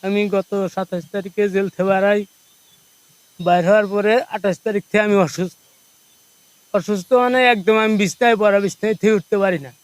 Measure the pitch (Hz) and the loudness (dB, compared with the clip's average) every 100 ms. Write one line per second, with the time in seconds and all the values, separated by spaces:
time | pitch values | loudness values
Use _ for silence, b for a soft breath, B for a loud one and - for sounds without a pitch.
0 | 190 202 208 196 185 202 190 - 190 180 | -2 -2 0 -2 -4 -6 -6 -6 -8 -8
1 | 160 202 196 196 208 190 196 - 185 190 | -8 -10 -10 -4 -2 0 -4 -4 -2 0
2 | 196 208 202 _ _ _ _ _ _ _ | 2 0 -4 _ _ _ _ _ _ _
3 | _ _ _ _ 180 175 170 208 208 202 | _ _ _ _ 2 2 4 2 2 -2
4 | 202 226 - 214 190 175 - 202 - 208 | 0 0 -2 -6 -4 -4 -4 -6 -2 -2
5 | 214 202 170 - 180 _ _ _ _ _ | 2 2 0 -2 -10 _ _ _ _ _
6 | _ _ _ _ _ _ _ 208 175 208 | _ _ _ _ _ _ _ -6 -4 -8
7 | 180 254 247 254 247 233 180 220 220 214 | 0 0 2 2 2 2 2 2 2 0
8 | 196 - 240 220 208 202 202 - 214 214 | -2 0 2 4 2 2 0 -4 -4 0
9 | 208 214 - 208 196 175 139 - | 0 0 -2 -2 0 -2 -8 -20